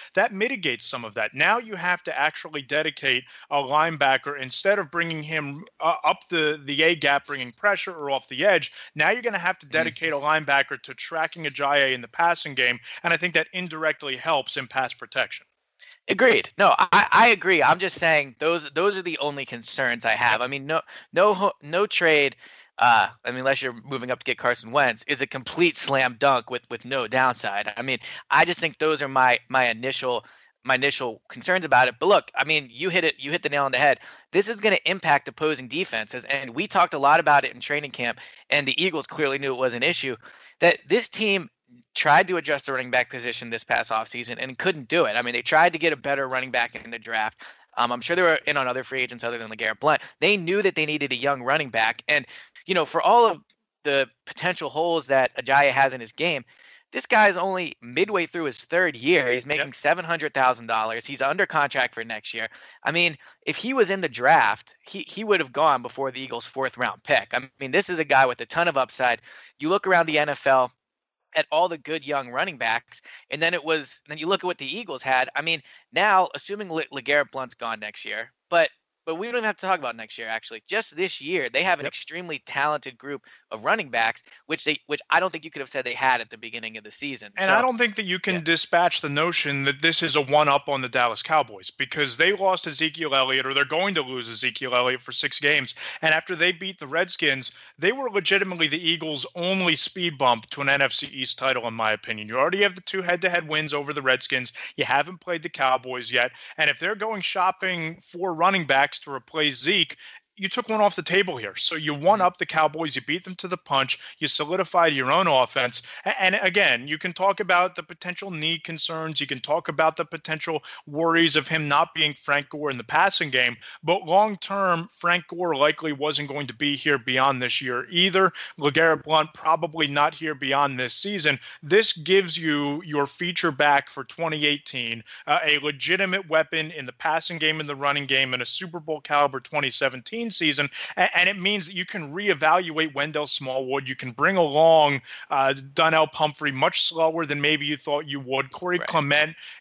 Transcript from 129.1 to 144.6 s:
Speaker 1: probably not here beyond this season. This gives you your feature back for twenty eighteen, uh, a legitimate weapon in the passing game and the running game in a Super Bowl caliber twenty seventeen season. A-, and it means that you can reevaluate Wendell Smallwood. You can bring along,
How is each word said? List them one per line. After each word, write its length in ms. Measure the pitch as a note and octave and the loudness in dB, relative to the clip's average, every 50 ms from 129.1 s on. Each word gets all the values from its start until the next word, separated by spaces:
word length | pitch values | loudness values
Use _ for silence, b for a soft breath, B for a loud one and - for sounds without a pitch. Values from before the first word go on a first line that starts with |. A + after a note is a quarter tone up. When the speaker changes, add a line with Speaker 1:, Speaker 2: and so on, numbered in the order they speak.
| D#3+ D#3 D3+ D#3 - | 2 2 2 2 -4
Speaker 1:
probably 540 | - - D#3+ D#3+ D#3+ E3+ E3 D3+ D#3+ D#3 | -2 2 2 2 2 2 -4 -2 -2 -2
not 260 | C#3+ C#3+ D3 D3 D#3+ D#3 | 0 2 2 2 2 0
here 220 | - D#3+ D#3 D3+ | -4 -6 -6 -6
beyond 440 | C3 C#3+ C3+ C3+ C#3 C#3+ C#3 C3+ B2+ | -4 -2 0 2 2 2 2 0 -2
this 140 | B2+ A#2+ - | -2 -2 0
season. 460 | - - G3+ G#3 F#3 D3 D3+ C#3 - B B B B - | 0 0 -2 -2 0 0 0 0 0 B B B B -2
This 300 | C#3+ F3 G#3+ A3 - - | 2 4 4 4 4 0
gives 440 | E3+ D3 D#3 F#3 G3 F#3+ E3+ D3+ | 0 0 4 4 4 4 2 -4
you 460 | E3+ E3 D#3+ D3 D3 C#3+ C#3+ C#3+ D#3 F#3+ | -4 -2 0 0 0 0 -2 -4 -4 -6
your 240 | D#3+ D3 C#3+ C#3+ | -4 -2 -2 -2
feature 440 | C3+ - - F3 F3 F3 - - E3 | -2 -2 -6 -6 -4 -4 0 -2 -2
back 380 | C#3 C3 D3 D3 C#3+ C#3 - - | 2 4 4 4 4 4 2 -2
for 140 | - C#3+ B2+ | -12 -14 -14
twenty 420 | - - - E3 D#3+ D#3 D3+ D3 | -12 -8 -6 -4 -4 -2 0 0
eighteen, 580 | D3 D3 D3 - - - C3 B2 A#2 A#2 A#2 - B B B B | 0 0 0 -4 -8 -8 -6 -6 -6 -6 -8 -10 B B B B
uh, 140 | - D3 C#3+ D#3+ | 0 0 0 2
a 140 | D3+ D3+ D3 | 2 0 2
legitimate 680 | C3+ D3+ D3 C3 A#2+ D3+ F3+ F#3+ G3 F#3 F#3 G3+ F#3+ D#3 | 0 -4 -4 -4 -2 0 0 0 0 0 -2 -4 -2 0
weapon 400 | D#3+ D#3+ D#3 - E3+ D#3+ D#3 D#3 | 2 2 2 2 -2 -4 -4 -4
in 160 | F3 D3+ C3 | -8 -12 -12
the 80 | B2 - | -12 -12
passing 460 | - - D#3+ D#3 E3 - - F3 D#3+ | -6 -4 -2 0 0 -2 -2 -2 0
game 200 | D#3 D#3 D#3 D#3 | 0 0 0 0
and 80 | D3+ | -4
the 80 | D3 C#3+ | -6 -6
running 300 | C3+ C#3 C#3+ C#3+ D3 C#3 | -2 -2 0 0 0 0
game 300 | C3 C3+ C3+ C3+ C3 B2+ | 0 2 2 2 0 -2
in 60 | B2+ A#2+ | -4 -4
a 20 | |
Super 340 | - - - F#3+ E3+ E3 F3 | -4 -6 -6 -6 -8 -12 -12
Bowl 220 | D3+ E3 D#3 D3 | -8 -8 -8 -8
caliber 380 | - - D3 D3 D3 C#3+ C3+ C3 | -4 0 2 2 2 2 0 -4
twenty 320 | - - - D3 C#3 C3 | -10 -6 -4 -4 -2 -2
seventeen 560 | A#2+ - C#3 C3+ B2+ B2+ - - A3 A#3 A#3 | -2 0 0 -2 -2 -4 -12 -10 -8 -6 -4
season. 420 | A3+ - - E3+ D3+ C#3 C#3 C#3+ C#3 B B B B B | 0 0 2 2 2 2 0 -2 -2 B B B B B
A-, 200 | B F3+ F3+ - | B 0 2 4
and 120 | E3+ F3+ F#3 | 2 2 2
it 80 | G#3 F#3+ | 0 0
means 280 | F3 G3 G#3 G3+ E3 | -2 -2 -2 -2 -4
that 80 | D#3+ G3 | -6 -8
you 100 | F3 F#3 | -8 -8
can 280 | - - G3 D#3 C#3 D3 | -8 -8 -10 -10 -8 -8
reevaluate 800 | F#3 G#3 G3+ E3+ C#3 D#3 D#3 D#3+ F#3 F#3 E3 D3+ D#3+ D#3+ D#3 C3+ | -4 0 0 0 2 4 4 4 4 2 0 -2 -2 -2 -2 -2
Wendell 340 | C#3+ C#3+ D#3 D3 D3+ D3 | -4 -4 -2 -2 -4 -4
Smallwood. 600 | C3+ - - C#3 C3 B2+ C3+ C3 B2+ C3+ C#3 C3+ | -2 -4 -4 -4 -4 -4 -2 -2 -2 -2 -4 -4
You 80 | B2+ C3 | -6 -8
can 160 | - - B2+ | -8 -10 -10
bring 240 | A2+ - D3 F3+ G3 | -4 0 2 2 4
along, 640 | F#3 E3+ D3 C#3 D3+ | 4 4 4 4 6